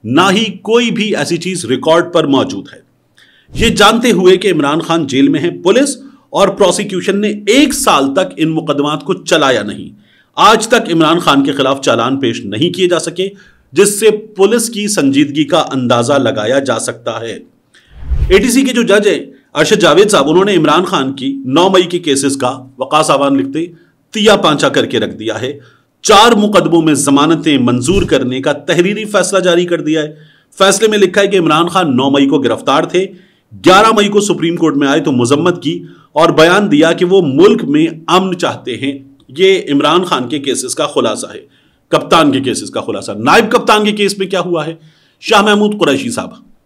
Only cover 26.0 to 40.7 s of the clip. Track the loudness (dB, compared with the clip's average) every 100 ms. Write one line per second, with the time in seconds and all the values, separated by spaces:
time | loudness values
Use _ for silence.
26 | 2 4 6 4 2 2 2 2 2 0
27 | 2 2 2 0 0 0 0 0 0 -2
28 | 0 0 0 -4 -4 -4 -2 0 0 -2
29 | -4 -2 0 0 2 0 0 -4 -2 -4
30 | -4 -12 _ _ _ 0 0 2 0 2
31 | 2 2 2 2 2 2 0 0 0 0
32 | 2 2 2 2 0 -2 0 0 2 -2
33 | -4 -12 _ _ _ -2 4 6 4 2
34 | 2 0 0 -2 -2 0 0 0 0 0
35 | 0 0 2 2 2 -2 -6 -8 -12 -20
36 | _ 0 2 4 4 4 2 2 2 2
37 | 2 2 2 4 4 4 0 0 0 -4
38 | 0 0 0 -4 -4 -6 -10 -6 -6 -8
39 | -16 _ _ 0 2 2 0 0 2 0
40 | 0 -4 -4 -6 -4 -6 -6